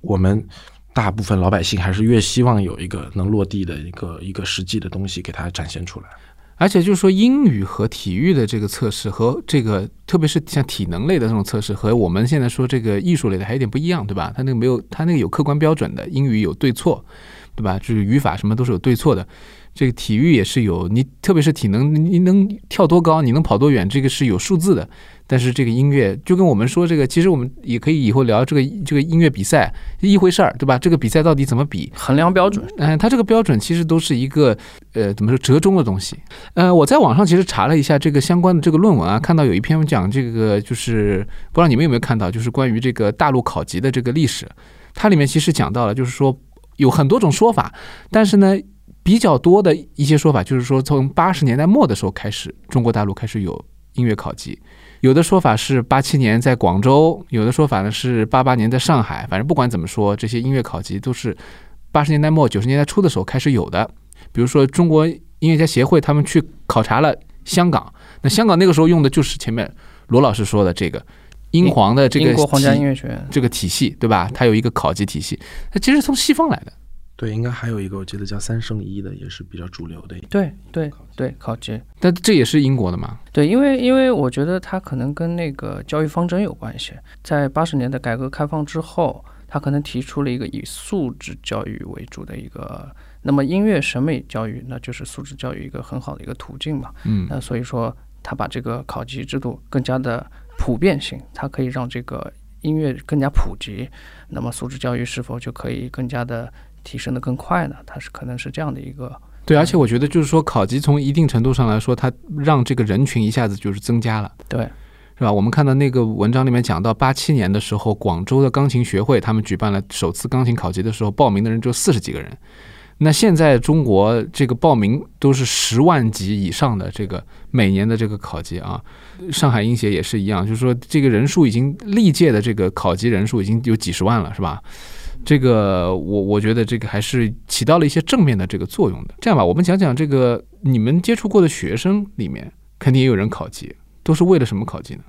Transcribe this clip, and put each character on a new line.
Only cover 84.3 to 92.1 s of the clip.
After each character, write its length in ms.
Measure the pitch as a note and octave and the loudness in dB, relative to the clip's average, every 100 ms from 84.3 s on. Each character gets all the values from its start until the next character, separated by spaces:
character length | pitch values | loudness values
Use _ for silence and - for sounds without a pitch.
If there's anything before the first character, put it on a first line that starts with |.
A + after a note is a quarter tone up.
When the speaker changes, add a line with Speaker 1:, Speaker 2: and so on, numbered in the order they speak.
| C3 | -2
Speaker 3:
得 160 | D3 F#3 | -4 -4
它 200 | - F#3 | -6 -10
可 160 | - C3 | -6 -6
能 180 | B2 | -6
跟 220 | D3 E3+ E3+ | -4 -6 -4
那 160 | E3 | -6
个 300 | C3+ - - | -8 -10 -12
教 200 | - D3+ | -6 -4
育 40 | D#3 | -2
方 200 | D3+ F3 | -2 -2
针 140 | F3 | -2
有 100 | G#3 | -4
关 260 | - A2 - | -6 -14 -12
系。 140 | - - - - | -14 -16 -20 -20
在 240 | - D3+ C#3 | -4 -2 -2
八 160 | C#3 | -2
十 140 | E3 C#3+ | -2 -2
年 120 | B2 | -4
代 100 | C3 | -6
改 180 | B2 A#2 | -6 -6
革 100 | C3 | -6
开 200 | - D3 | -6 -6
放 180 | D#3 D3 | -4 -6
之 160 | D#3+ | -8
后， 420 | D#3+ - E3 - - - - | -8 -4 -4 -4 -18 -20 -10
它 120 | D3 | -6
可 100 | C#3+ | -4
能 120 | C#3+ | -4
提 180 | C#3+ B2+ | -4 -8
出 220 | C3+ - | -8 -6
了 60 | C#3+ | -4
一 100 | B2 | -4
个 80 | B2 | -8
以 160 | - - | -10 -12
素 460 | - - G3+ C3+ | -16 -8 -6 -4
质 260 | - - C#3 | -8 -16 -16
教 200 | - G#2+ - | -10 -8 -8
育 120 | G#2 F2 | -12 -12
为 200 | F#2 A2+ | -14 -16